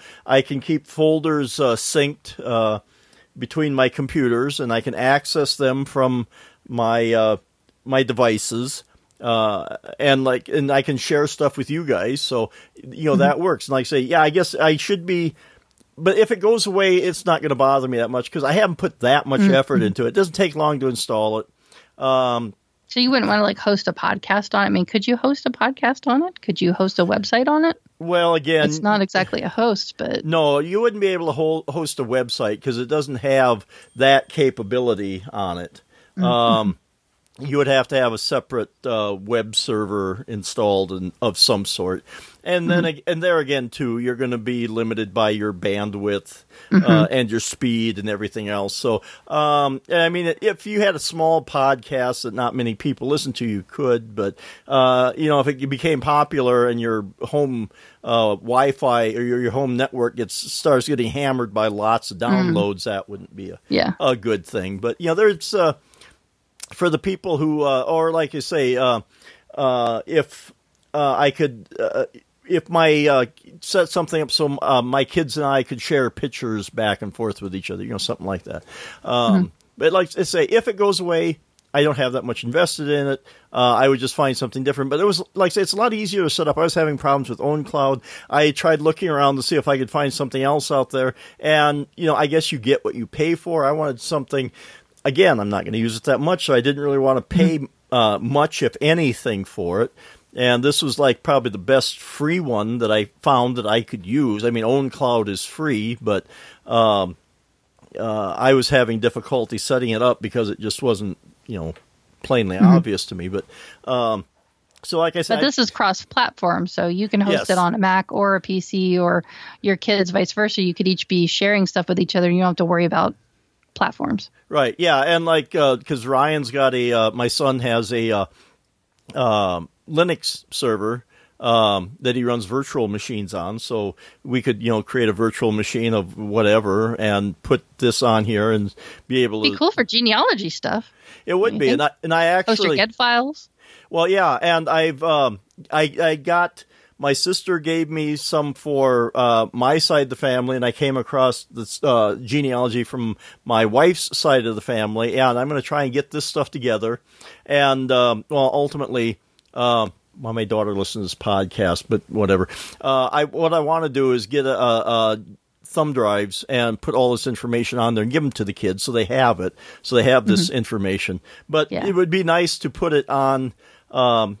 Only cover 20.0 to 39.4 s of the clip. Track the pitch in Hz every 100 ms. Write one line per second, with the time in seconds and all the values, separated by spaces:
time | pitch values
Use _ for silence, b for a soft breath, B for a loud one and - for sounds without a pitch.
20 | 117 202 190 156 190 151 151 147 131 120
21 | - 113 107 110 - _ _ - _ -
22 | 135 131 127 120 117 98 _ _ - -
23 | 247 262 214 208 208 202 - 202 - 165
24 | 180 190 - 202 202 202 196 196 180 220
25 | 196 240 269 285 - 247 226 269 233 262
26 | - 254 349 - - 175 175 175 190 -
27 | 175 208 196 233 262 302 320 - _ -
28 | 165 175 170 165 147 160 147 151 208 214
29 | 196 190 185 - - - 233 202 - -
30 | - - 160 165 151 143 156 196 233 208
31 | 196 180 165 139 160 160 - 139 156 -
32 | 123 127 123 - 113 104 - 120 123 151
33 | 139 131 135 135 127 113 - B B -
34 | 135 139 - - 139 - 101 123 123 101
35 | 101 95 104 110 98 87 87 - _ b
36 | b b 180 120 117 113 107 87 _ _
37 | _ _ _ - 139 143 139 135 123 139
38 | 123 110 - 139 - 127 104 _ 127 113
39 | 104 98 101 117